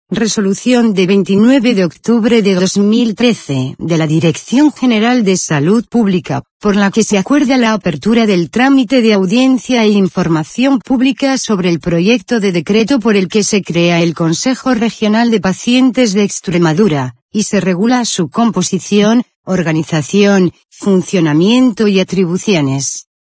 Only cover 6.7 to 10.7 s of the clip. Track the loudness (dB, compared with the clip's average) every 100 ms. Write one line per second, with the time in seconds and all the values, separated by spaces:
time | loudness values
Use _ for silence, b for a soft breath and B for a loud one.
6.7 | 0 0 0 0 0 0 0 2 0 0
7.7 | -2 -4 -4 0 0 2 0 -2 0 2
8.7 | 2 2 2 2 2 0 2 2 0 0
9.7 | 0 2 2 0 0 -2 -2 -2 -2 0